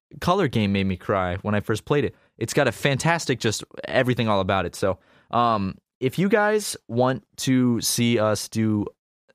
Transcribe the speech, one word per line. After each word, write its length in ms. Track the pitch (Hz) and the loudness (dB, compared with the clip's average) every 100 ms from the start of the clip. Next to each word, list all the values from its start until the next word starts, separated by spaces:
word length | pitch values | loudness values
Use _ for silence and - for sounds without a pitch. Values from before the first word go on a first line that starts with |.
| _ 143 | _ -6
Color 280 | - 196 143 | -2 0 0
game 240 | 113 101 | 2 2
made 120 | 98 95 | 2 0
me 80 | 92 | -2
cry 400 | - 98 90 87 | -2 0 0 -4
when 120 | 104 | -2
I 60 | 104 | -2
first 240 | - 107 | -2 -4
played 200 | - 147 | -2 -2
it. 120 | 107 - _ - | -2 -6 _ -8
It's 160 | 117 | -4
got 140 | 151 131 | 0 0
a 60 | |
fantastic, 640 | - 143 131 160 170 - 123 | 0 -2 0 0 0 0 -2
just 240 | 113 - - - - | -2 -4 -8 -14 -4
everything 400 | 101 123 123 113 | 0 2 2 0
all 120 | 101 | 0
about 260 | 95 95 87 | 2 0 -2
it. 80 | |
So, 240 | - 98 90 _ _ _ | -2 -2 -2 _ _ _
um, 460 | 120 117 110 95 - _ - | 0 2 0 -2 -8 _ -6
if 180 | 127 156 | -4 0
you 100 | 190 | 2
guys 480 | 214 208 214 208 - - | 2 2 0 -2 -10 -6
want 360 | 117 127 131 - - | 0 0 0 -8 -6
to 420 | - 127 123 117 | 0 2 4 2
see 380 | - - 120 117 | 0 0 2 2
us 300 | 107 104 - | 2 0 -4
do 360 | 113 110 104 - - _ _ _ | -2 0 0 -2 -8 _ _ _